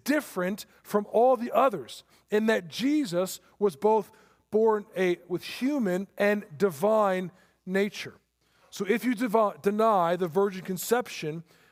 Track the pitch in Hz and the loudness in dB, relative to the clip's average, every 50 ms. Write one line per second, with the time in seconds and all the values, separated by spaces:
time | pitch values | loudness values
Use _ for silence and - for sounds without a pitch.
0 | - - 277 302 - - - 190 180 180 208 202 - - _ _ - - - 202 | -4 -2 -2 -2 -2 -4 -6 -4 -4 -4 -4 -6 -10 -16 _ _ -8 -2 -2 -2
1 | 208 - - 214 233 254 262 226 233 240 - - 262 269 208 165 123 - - - | -2 0 2 4 4 4 4 2 0 -2 2 2 2 2 2 -2 -8 -12 -16 -20
2 | - _ _ _ _ - 202 214 220 220 220 208 185 165 - - 208 269 294 302 | -20 _ _ _ _ -2 -2 0 2 2 0 0 -2 -6 -8 -4 -2 0 0 0
3 | 294 196 165 175 185 180 - - _ _ _ - 202 208 156 - - 214 220 220 | 0 -2 -2 -2 -2 -4 -6 -10 _ _ _ -2 0 0 0 0 2 2 2 2
4 | 196 - - _ _ _ _ _ _ _ - 214 220 226 214 214 208 - - 190 | 0 -4 -10 _ _ _ _ _ _ _ 0 2 4 4 2 2 -2 -6 -4 -2
5 | 190 180 175 175 - - 185 165 - - - - 240 269 302 294 233 190 180 185 | 0 0 0 -2 -4 -6 -8 -6 -6 -8 -8 -4 -2 -2 0 0 0 0 0 -2
6 | 196 - _ - 202 202 208 208 196 - 151 135 196 202 165 131 170 208 220 220 | -4 -6 _ 0 2 2 2 0 -2 -8 -6 -2 -2 -2 0 0 0 2 2 4
7 | 214 196 185 185 185 170 - _ _ _ _ _ - 180 180 190 202 214 - - | 2 2 0 -2 -4 -8 -10 _ _ _ _ _ -8 -4 0 0 0 0 -4 -8
8 | - 135 - - _ _ _ _ _ _ _ _ _ _ - - 202 185 220 233 | -14 -14 -16 -20 _ _ _ _ _ _ _ _ _ _ -10 -6 -2 0 0 0
9 | - 240 247 190 247 240 190 226 220 202 - - - 202 208 208 220 226 220 190 | 0 -2 -2 -2 0 0 2 4 2 2 0 -2 -2 0 2 2 4 4 4 4
10 | 170 165 175 175 185 175 143 190 202 208 185 185 165 - 190 170 - - 226 240 | 4 2 2 0 -2 -2 0 2 0 0 0 -4 -8 -8 -6 -6 -2 0 0 0
11 | 240 - - - - 156 151 170 165 _ _ _ _ _ | -2 -2 -8 -8 -8 -8 -8 -8 -12 _ _ _ _ _